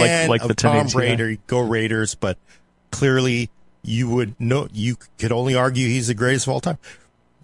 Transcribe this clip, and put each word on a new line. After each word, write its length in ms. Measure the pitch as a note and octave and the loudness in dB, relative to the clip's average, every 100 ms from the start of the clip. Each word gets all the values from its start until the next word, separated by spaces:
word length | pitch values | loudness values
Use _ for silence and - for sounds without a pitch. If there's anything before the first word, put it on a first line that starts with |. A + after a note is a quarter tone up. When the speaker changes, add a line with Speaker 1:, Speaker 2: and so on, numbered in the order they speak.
Speaker 1:
fan 260 | E3 E3+ D#3+ | 4 4 2
Speaker 2:
like 140 | A#2 | 2
Speaker 1:
of 60 | A#2 | 0
Speaker 2:
the 60 | |
Speaker 1:
Tom 180 | G#2+ - | 0 2
Speaker 2:
ten 80 | - | 2
eighty 100 | C#3+ | 2
Ti. 60 | B2 B2 A2+ | 0 0 0
Speaker 1:
Brady. 220 | A2+ G#2+ - | -2 -4 -4
Go 140 | B2 | -2
Raiders, 540 | A#2+ A2+ A2 A2 G#2+ | 0 0 0 0 -2
but 220 | - G2+ F#2 _ - _ _ _ | -4 -4 -6 _ -20 _ _ _
clearly 600 | - C#3 C3 B2+ A#2+ A#2 - - _ - | -2 2 2 2 0 -4 -10 -20 _ -4
you 220 | A2+ B2 | -2 0
would 260 | A#2+ A2 A2 | 0 -2 -2
know, 260 | A#2 C3+ - | -2 -2 -2
you 240 | G#2 A2 A#2 - - | -4 -4 -6 -10 -6
could 120 | A2+ | -2
only 220 | A#2+ B2+ | 0 0
argue 320 | B2+ B2+ B2+ B2+ | 2 2 0 0
he's 220 | B2+ A#2 | 0 -2
the 60 | |
greatest 320 | A2 B2 C3 C3 | 0 0 0 0
of 60 | |
all 60 | C3 | -4
time. 180 | F3 D#3+ - - _ _ _ _ | -4 -6 -10 -20 _ _ _ _